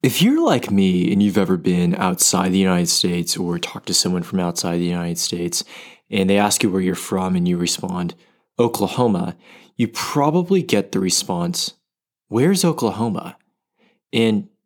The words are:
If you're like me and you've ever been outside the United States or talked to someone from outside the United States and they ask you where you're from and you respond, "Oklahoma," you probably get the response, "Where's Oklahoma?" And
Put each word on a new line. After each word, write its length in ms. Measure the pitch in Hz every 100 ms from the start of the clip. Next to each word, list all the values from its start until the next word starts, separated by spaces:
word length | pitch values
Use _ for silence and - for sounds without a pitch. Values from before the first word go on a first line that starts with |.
If 160 | 131 107
you're 240 | 202 311
like 280 | 320 135 -
me 400 | 98 95 90 85
and 80 | 98
you've 160 | 104 104
ever 200 | 92 92
been 360 | 85 90 90
outside 560 | 175 185 - - 92 92
the 60 | 196
United 320 | 98 90 87
States 480 | - 90 87 85 -
or 220 | 87 87
talked 260 | - - -
to 80 |
someone 300 | - - 90
from 160 | 85 95
outside 380 | 87 85 90 85
the 80 | 87
United 340 | 87 85 85
States 440 | - 87 87 - - - - - _
and 180 | 104 95
they 120 | 101
ask 240 | 104 -
you 80 | 110
where 100 | 95
you're 140 | 92 90
from 400 | - 95 92 92
and 120 | 90
you 80 | 87
respond, 600 | 87 - 95 90 87 - _ _ _ -
"Oklahoma," 800 | 120 - 98 - 120 92 85 - - - - -
you 100 | 117
probably 760 | - - 151 143 170 175 190
get 280 | - 104 -
the 80 | 95
response, 760 | 92 - - 90 87 175 - _ _ _ _ _ _
"Where's 360 | 110 151 196 175
Oklahoma?" 720 | 151 117 95 117 98 90 - _ _ _ _ _ _ _
And 380 | 120 113 107 98 _